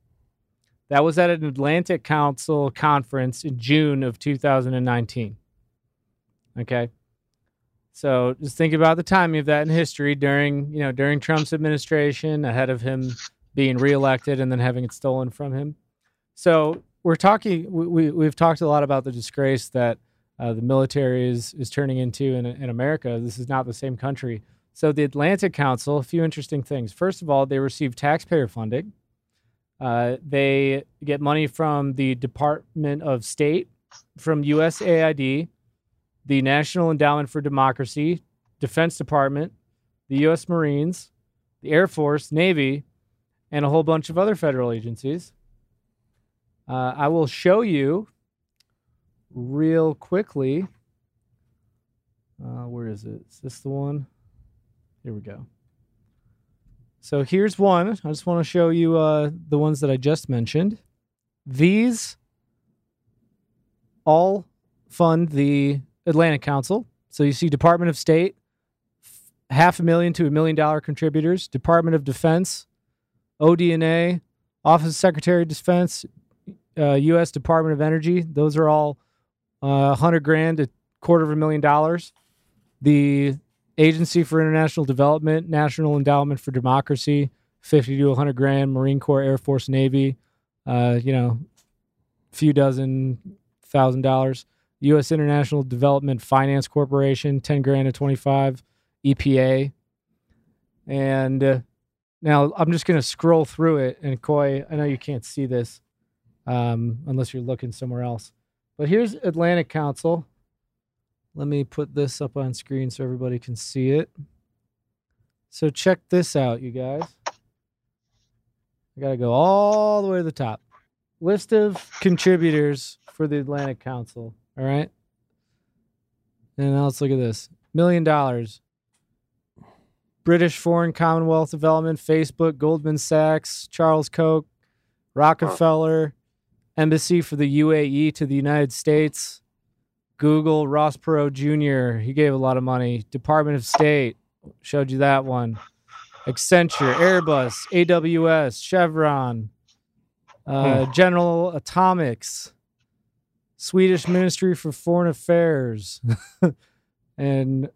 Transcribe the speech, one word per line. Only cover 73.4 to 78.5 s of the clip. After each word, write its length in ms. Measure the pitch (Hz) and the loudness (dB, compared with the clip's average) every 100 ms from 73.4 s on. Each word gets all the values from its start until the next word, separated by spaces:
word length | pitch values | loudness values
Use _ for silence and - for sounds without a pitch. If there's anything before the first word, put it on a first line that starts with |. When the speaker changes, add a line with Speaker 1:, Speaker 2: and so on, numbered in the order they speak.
| 156 170 | 4 4
Speaker 1:
D 160 | 170 | 2
N 120 | 165 | 2
A, 380 | 160 165 170 180 - _ _ _ | 2 2 0 -2 -8 _ _ _
Office 240 | - 160 160 | 4 4 2
of 80 | 147 | 0
Secretary 480 | 190 156 175 175 | 0 2 0 2
of 40 | 170 | 0
Defense, 580 | 156 - 175 180 - - _ _ _ - - _ - | -2 0 2 0 -4 -14 _ _ _ -20 -20 _ -2
uh, 180 | 147 | 0
U 260 | 139 147 170 | 2 4 2
S 100 | 170 | 2
Department 440 | 147 - 165 160 | -2 0 2 2
of 80 | 147 | 0
Energy. 420 | 151 160 156 180 | 0 0 0 0
Those 340 | 165 143 151 | -2 0 0